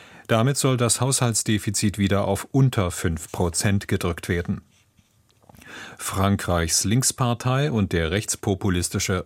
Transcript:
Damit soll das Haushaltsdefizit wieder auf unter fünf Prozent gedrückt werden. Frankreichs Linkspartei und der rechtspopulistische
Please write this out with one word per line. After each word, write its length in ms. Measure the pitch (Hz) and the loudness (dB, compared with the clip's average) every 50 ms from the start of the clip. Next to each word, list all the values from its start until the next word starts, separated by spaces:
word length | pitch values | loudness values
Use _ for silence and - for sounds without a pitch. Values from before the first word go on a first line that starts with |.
| - - - - - | -20 -20 -20 -18 -2
Damit 300 | - 120 110 113 139 139 | 0 2 4 4 2 2
soll 220 | - - 139 131 123 | 2 2 2 2 2
das 240 | 123 113 - - 123 | 2 0 2 2 0
Haushaltsdefizit 960 | 135 131 - 131 117 110 - - - 110 101 - - 101 - - 101 87 - | 0 2 2 2 0 0 0 0 0 0 0 0 -2 -2 0 0 0 2 2
wieder 260 | 98 95 101 98 101 | 2 2 2 2 2
auf 240 | - 98 - - - | 0 0 -2 -4 0
unter 400 | - 135 135 131 - 113 92 87 | 2 4 4 4 4 2 0 0
fünf 400 | - - - 92 82 82 - - | -2 -2 -2 -2 -2 -4 -6 -8
Prozent 580 | - - 90 85 - - - 104 98 101 - - | -4 -2 -2 0 0 0 0 2 2 0 0 -2
gedrückt 420 | 107 92 - 87 85 - - - | -2 -2 0 -2 -4 -4 -4 -4
werden. 320 | 92 87 85 - - - - _ _ _ _ _ _ _ _ _ _ _ _ _ _ _ _ - - - - - - - - - - - | -4 -2 -2 -4 -6 -8 -10 _ _ _ _ _ _ _ _ _ _ _ _ _ _ _ _ -20 -20 -20 -20 -20 -18 -18 -18 -18 -16 -12
Frankreichs 840 | - - - 98 95 98 101 95 - - 87 85 82 80 - - - | -10 -4 0 2 2 4 2 2 0 0 0 0 0 0 0 -2 0
Linkspartei 840 | 92 110 131 131 - - - 131 120 120 - - 127 127 135 143 151 | 0 2 2 2 0 0 0 0 0 0 -2 -2 -2 0 0 0 0
und 220 | 131 110 98 90 - | 0 0 0 2 0
der 180 | 85 82 78 | 0 0 0
rechtspopulistische 1120 | 90 104 - - - - - 110 98 92 - 101 87 90 85 - - 101 - - 95 90 85 | 0 -2 -2 -4 -6 -4 -2 -2 -2 0 0 0 0 0 -2 -2 -4 -4 -2 -2 -2 -2 -2